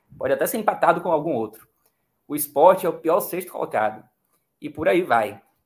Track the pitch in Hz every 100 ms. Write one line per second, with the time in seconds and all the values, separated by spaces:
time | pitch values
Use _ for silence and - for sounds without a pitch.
0 | _ - 131 135 185 240 214 214 160 170
1 | 180 160 151 131 110 - _ _ _ _
2 | _ _ - 147 - 139 165 190 185 160
3 | 160 180 - 170 180 - - 113 107 107
4 | - _ _ _ _ _ 147 147 165 185
5 | 175 117 107 101 _ _